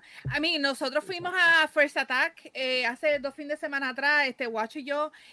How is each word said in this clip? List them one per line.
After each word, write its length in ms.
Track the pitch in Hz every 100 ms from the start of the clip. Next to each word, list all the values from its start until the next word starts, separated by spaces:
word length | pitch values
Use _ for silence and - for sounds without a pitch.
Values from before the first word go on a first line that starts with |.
| - - -
A 100 | 285
mí, 200 | 330 311
nosotros 440 | 277 254 269 294
fuimos 300 | 381 349 359 370
a 320 | 339 330 311
First 300 | 311 285 302
Attack, 540 | 262 254 320 - 311
eh, 320 | 247 262 254 233
hace 320 | 254 302 285
dos 160 | 277
fines 200 | 311 294
de 40 | 302
semana 320 | 302 277 269
atrás, 380 | 247 285 294 262
este, 180 | - 240
Guacho 320 | 220 220 302
y 60 | 262
yo, 260 | 294 302 - -